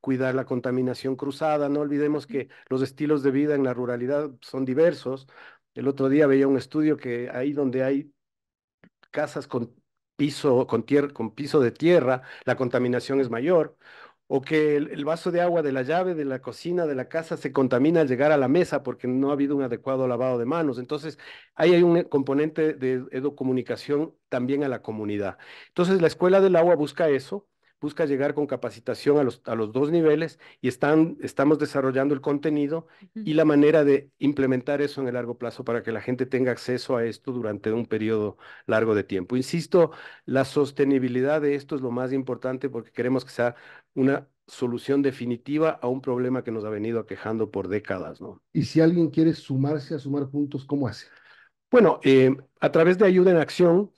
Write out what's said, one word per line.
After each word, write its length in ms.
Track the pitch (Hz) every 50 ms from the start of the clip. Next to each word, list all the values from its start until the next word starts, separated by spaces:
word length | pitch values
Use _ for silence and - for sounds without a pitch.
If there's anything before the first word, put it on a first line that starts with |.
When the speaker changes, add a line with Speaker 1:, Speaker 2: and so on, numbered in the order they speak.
Speaker 1:
cuidar 340 | - - 131 127 131 131 127
la 80 | 135 131
contaminación 720 | 131 135 123 123 131 123 127 127 127 123 - - 131 135
cruzada. 540 | 131 143 143 135 139 160 156 151 147 147 143
No 100 | 143 147
olvidemos 480 | 147 143 147 143 151 147 151 147 139
que 220 | _ 117 139 127 _ - - _
los 140 | _ 135 131
estilos 420 | 135 135 135 - 156 147 156 147 131
de 80 | 139
vida 240 | 131 139 147 151 147
en 80 | 139 135
la 100 | 127 123
ruralidad 580 | 120 123 120 123 120 120 127 143 147 151 143 131 _
son 240 | - - - 135 135
diversos. 640 | 131 127 139 160 175 151 131 - 123 131 135 135 _ _ - - - - _ _ _ _
El 120 | 123 123
otro 220 | 135 135 131 135 135
día 180 | 139 151 156
veía 220 | 139 135 135 139 139
un 80 | 139
estudio 400 | 127 123 - - 156 151 156 151
que 320 | - - 127 120 120 120 123
ahí 240 | - 123 131 143 147
donde 300 | 147 143 131 120 131 131
hay 280 | 131 139 135 143 143 _ _ _ _ _ _ _ _ _ _ _ _ _ _ _ _ _ _ _ _
casas 360 | - 147 151 139 - 156 135
con 260 | _ - 123 117 - _ _ _ _ _ _ _ _ _
piso, 500 | - 143 147 139 - - 147 123 123 127
con 180 | - - 113 110
tier-, 280 | - 143 143 143 139 -
con 200 | - 113 110 _
piso 280 | - 147 139 - 156
de 100 | 127 117
tierra, 520 | 117 - 156 165 180 170 131 131 127 127 131 - - - -
la 140 | - 127
contaminación 640 | 120 131 120 - 123 123 123 123 120 - - 135 139
es 80 | 135 117
mayor. 480 | 113 113 127 160 185 165 139 123 _ _ _ - - - - - _ _ _
O 140 | _ - 135
que 360 | 131 - 160 156 151 151 147
el, 120 | 143 143 -
el 140 | - 156 143
vaso 260 | 147 165 165 - 185
de 100 | 170 175
agua 200 | 175 175 175 170
de 120 | 156 143 135
la 100 | 135 127
llave 320 | 127 156 180 185 185 175
de 80 | 156 147
la 180 | 139 131 131
cocina 460 | 131 127 117 - - 170 175 180 170
de 80 | 151 143
la 140 | 131 127 -
casa 260 | - 160 160 160 170
se 160 | - - 143
contamina 480 | 131 143 131 123 123 123 135 156 175 165
al 80 | 156
llegar 240 | 131 127 120 143 151
a 60 | 156
la 100 | 143 135
mesa 340 | 123 143 175 180 - 160 135
porque 240 | 139 131 120 - -
no 240 | 123 127 131 135 139
ha 40 | 147
habido 220 | 139 143 139 147
un 80 | 143 135
adecuado 440 | 123 117 107 _ 135 135 131 131
lavado 320 | 127 123 117 127 131 127 120
de 60 | 117
manos. 340 | 123 156 170 165 143 120 120
Entonces, 400 | 123 - 151 147 147 160 - _ - - - - - _ _
ahí 180 | - 156 170 180
hay 100 | 170 175
un 200 | 175 170 170 170
componente 680 | - - 143 131 127 135 139 151 160 156 165 156 156 147
de 320 | 143 127 131 131 127 131 -
educomunicación 1040 | - 131 135 147 139 - 131 131 127 127 117 - 120 - - - 147 143 156 165 _ _ _ _
también 340 | - 127 123 123 139 139 147
a 60 | 135
la 120 | 127 107
comunidad. 560 | - - 110 110 107 104 104 101 101 95 90 _ - - - - -
Entonces, 340 | _ _ - 180 180 190 190
la 60 | 170
Escuela 320 | 151 - - 175 180 190 196
del 160 | 196 196 180
Agua 200 | 165 165 175 175
busca 340 | 147 151 143 - - 175 156
eso, 380 | 143 131 135 - 190 202 _ _ _ _ _ _ _ _
busca 260 | - 147 143 - 165
llegar 280 | 143 139 127 139 147 143
con 140 | 147 147
capacitación 680 | - 135 123 - 117 - 117 _ - 117 - - 147 143
a 60 | 147 139
los, 180 | 120 - - _
a 120 | - 117
los 180 | 113 110 104 110
dos 180 | 131 143 147
niveles 480 | 165 170 160 156 147 156 165 151 - _ - - - _
y 80 | - 123
están, 480 | 120 - - 143 156 160 160 165 147 -
estamos 400 | - - - - 139 147 151 147
desarrollando 540 | 151 143 - 143 131 135 127 135 135 147 147
el 80 | 135
contenido 640 | 131 151 143 143 147 160 151 147 143 143 156 165 165 _ _ _
Speaker 2:
Ujú. 240 | - _ _ - 107
Speaker 1:
y 80 | 107 147
la 100 | 156 160
manera 400 | 156 147 143 147 147 156 156 147
de 260 | 143 139 139 - _ _ _
implementar 640 | 151 143 147 139 135 131 131 127 123 - 143 139
eso 200 | 147 143 143 143
en 80 | 135 123
el 60 | 120
largo 220 | 123 120 117 120
plazo 280 | 120 123 117 - - 127
para 180 | 120 117 117 -
que 80 | 113
la 80 | 113 107
gente 260 | - - 127 120 131
tenga 280 | 131 - 123 131 127 117
acceso 420 | - - - 127 123 - - 135
a 80 | 120 117
esto 300 | 117 107 - _ 139 127
durante 400 | 123 113 110 104 101 - 110 110
un 120 | 117 117
periodo 520 | - 110 110 107 107 113 107 107 101 - _ - - - - _
largo 280 | - 113 110 113 113 110
de 80 | 104 95
tiempo. 320 | - 98 92 90 90 123
Insisto, 560 | 127 131 - - 170 156 - - 180 165 151 - - - - - - _
la 200 | - 123 131 131
sostenibilidad 960 | 135 - 151 143 135 - - 143 139 139 131 127 127 123 127 127 139 151 156
de 140 | 147 143 143
esto 200 | 143 139 - 160
es 60 | 139
lo 100 | 131 123
más 220 | 117 123 127 127 135
importante 560 | 135 127 131 123 117 - 127 127 127 - 135
porque 220 | 123 117 110 _
queremos 340 | _ - 117 127 131 131 -
que 60 | -
sea 240 | - - 120 120 - - - - - - _ _ _
una 340 | - 131 135 139 139 143 _ _ _ _
solución 540 | _ - - 131 120 120 117 - - 139 139
definitiva 680 | 139 135 123 - 123 120 123 117 _ - 143 151 160 160
a 180 | 151 - -
un 140 | 123 127 135
problema 400 | 131 135 123 123 123 127 131 127
que 100 | 120 120
nos 120 | 110 113 104
ha 60 | 107
venido 320 | 110 104 107 113 117 113
aquejando 500 | 107 _ 95 - - 107 110 110 110 107
por 160 | - 98 92
décadas, 540 | 90 95 107 - - 98 90 87 78 - _
¿no? 200 | 87 - - _ _ _ _
Speaker 3:
Y 100 | 160 -
si 160 | - - 156
alguien 300 | 160 165 175 175 165 147
quiere 240 | 131 160 160 165 156
sumarse 600 | - - - 139 131 135 143 156 151 131 - 170
a 60 | 143
Sumar 240 | 127 135 139 143 143
Juntos, 400 | 131 - 147 147 139 - 135 135
¿cómo 240 | - 147 143 139
hace? 200 | 110 90 - - _ _ _ _ _ - _ _ _ _ _ _ _
Speaker 1:
Bueno, 300 | - 247 214 160 - - -
eh, 320 | 143 135 131 131 131 135 135 - _ _ _
a 120 | - 147
través 280 | - 170 165 175 185 180
de 60 | 214
Ayuda 260 | 185 185 185 180 190
en 60 | 180
Acción, 540 | 165 143 135 - - 180 170 170 185 208 196 _